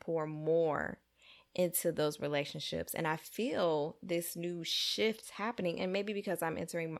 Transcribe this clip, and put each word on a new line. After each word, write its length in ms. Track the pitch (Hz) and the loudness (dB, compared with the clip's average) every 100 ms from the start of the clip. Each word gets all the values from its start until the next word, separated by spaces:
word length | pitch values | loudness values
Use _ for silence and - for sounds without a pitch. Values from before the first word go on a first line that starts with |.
pour 260 | - 165 156 | -2 -2 -2
more 720 | 156 156 165 160 139 76 - _ _ - - _ | -2 2 4 6 2 0 -6 _ _ -20 -20 _
into 360 | - 180 170 175 | 2 2 2 0
those 300 | 156 151 151 | 2 2 2
relationships. 760 | 147 147 147 156 - 165 - | 0 0 0 -4 -4 -4 -4
And 120 | - 160 | -2 -2
I 100 | 160 | -2
feel 800 | - - 247 - 175 151 151 - | -4 -4 -2 2 2 4 0 -4
this 340 | 185 170 170 170 | -2 -2 -2 -4
new 260 | 175 170 | -4 -4
shift 640 | 165 - - - 214 214 - | -2 0 0 2 2 0 -6
happening. 500 | - 214 - 180 165 | -4 -4 0 0 0
And 120 | 185 | 0
maybe 200 | 190 202 | 0 0
because 260 | 202 202 170 | -2 -2 0
I'm 160 | 165 - | 0 -2
entering, 420 | 165 170 165 160 | -4 -4 -4 -6